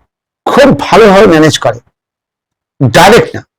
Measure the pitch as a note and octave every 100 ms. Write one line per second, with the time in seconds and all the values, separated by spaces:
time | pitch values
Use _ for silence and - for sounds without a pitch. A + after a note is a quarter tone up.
0 | _ _ _ _ - - C#4 D3+ - F#3+
1 | A3 F#3+ G#3 D#3 D#3 - B2 - _ _
2 | _ _ _ _ _ _ _ - B2+ E3
3 | F#3 A3+ - - -